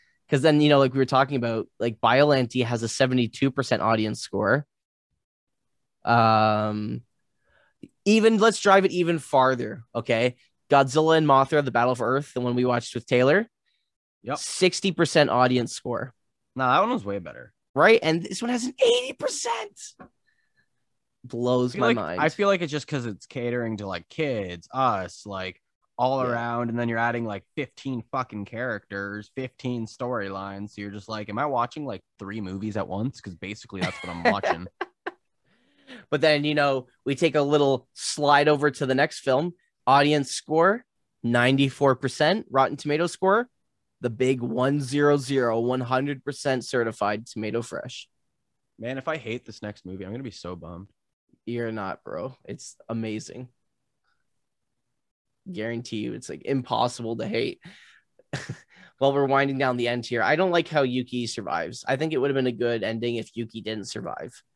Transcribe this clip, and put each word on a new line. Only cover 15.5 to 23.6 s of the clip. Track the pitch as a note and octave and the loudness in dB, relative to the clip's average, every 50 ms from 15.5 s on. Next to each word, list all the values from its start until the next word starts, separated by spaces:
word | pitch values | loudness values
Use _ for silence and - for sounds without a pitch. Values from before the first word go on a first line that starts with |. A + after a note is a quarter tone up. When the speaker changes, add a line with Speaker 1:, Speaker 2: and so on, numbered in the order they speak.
| B2+ B2 A#2 A2+ - | 4 2 0 -2 -6
Speaker 1:
score. | - - - A#2+ - - C3 _ _ _ _ _ _ _ _ - | -10 -8 -8 -6 -6 -8 -10 _ _ _ _ _ _ _ _ -6
Speaker 2:
No, | B2+ C3 | -2 0
that | B2 C3 D#3+ | 2 4 4
one | G3+ A#3 | 2 2
was | C#4 G3+ G2+ | -2 -4 -6
way | G#2 G2 G2+ | -6 -8 -8
better. | E2+ D2 A1+ B1 B1+ - _ _ _ _ - | -8 -12 -16 -16 -18 -20 _ _ _ _ 0
Speaker 1:
Right? | C3+ D#3+ G#3+ A3+ - - | 4 6 6 6 6 4
And | D#3+ D#3+ E3+ E3 | 2 0 0 -2
this | - F#3+ - A#3+ | -6 -8 -6 -4
one | A#3+ | -4
has | B3 A#3+ A#3 | -4 -4 -4
an | - - - C5 | -6 -2 2 2
eighty | A#4 A#4+ B4 B4 C5+ - | 4 4 2 0 -4 -10
percent. | - D5 C5 - - - A#4 A#4 A4+ A4 G4+ _ - - - - _ - - _ _ _ _ _ _ _ _ _ _ _ _ _ _ _ _ _ _ _ _ _ _ - | -6 -6 -6 -6 -6 -6 -6 -6 -6 -8 -12 _ -20 -20 -20 -20 _ -20 -20 _ _ _ _ _ _ _ _ _ _ _ _ _ _ _ _ _ _ _ _ _ _ -16
Blows | B2+ - A#2 B2 B2 B2+ B2 B2 B2 B2+ | -10 -6 -4 0 2 2 2 2 0 0
Speaker 2:
I | |
feel | G3+ | 0
Speaker 1:
my | B3 A#3 | 2 2
Speaker 2:
like, | A#3+ | 2
Speaker 1:
mind. | A3+ F#2 D2+ F2 A2 | 0 -2 -4 -2 0
Speaker 2:
I | D3+ D#3+ | -2 -2
feel | - - G3+ G3+ | 0 0 0 2
like | G3 F3+ F3 | 2 0 -2
it's | C#3+ D3 | -4 -6
just | D3 - | -6 -6
'cause | - D3+ C3+ A#2+ | -4 -6 -4 -4
it's | A#2 G2 - - | -6 -8 -10 -14
catering | _ - C3 A#2+ A#2+ A#2+ B2 | _ -10 -6 -4 -4 -2 -2